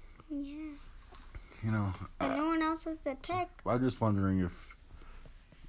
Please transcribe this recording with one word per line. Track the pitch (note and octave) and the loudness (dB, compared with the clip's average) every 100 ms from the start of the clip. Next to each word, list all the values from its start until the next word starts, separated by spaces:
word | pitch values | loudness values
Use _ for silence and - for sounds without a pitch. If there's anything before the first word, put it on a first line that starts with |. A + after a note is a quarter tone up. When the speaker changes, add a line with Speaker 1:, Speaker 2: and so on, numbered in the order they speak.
| - - - | -16 -16 -6
Speaker 1:
Yeah. | C#4+ C#4 D4 D#4 C#4+ - - - - - - - - | -4 -4 -6 -8 -10 -14 -16 -16 -14 -12 -12 -12 -4
Speaker 2:
You | A2 | 2
know, | G#2+ G2+ F2+ - - | 4 2 0 -6 -2
Speaker 1:
But | - | 0
Speaker 2:
I, | C4+ | 2
Speaker 1:
no | D#4+ | 4
one | D#4+ | 4
else | D#4+ D#4+ | 4 2
has | E4 D#4+ | -2 -4
the | C#4+ C4+ | -4 -4
tech. | - F4+ F4 - - | -2 -2 -2 -2 2
Speaker 2:
I'm | A#2+ | 4
just | B2+ - | 4 6
wondering | A2 G2 G2 F#2+ | 6 6 6 6
if, | F2 - - - - - - - - - - - | 4 0 -12 -14 -16 -14 -14 -14 -14 -16 -18 -16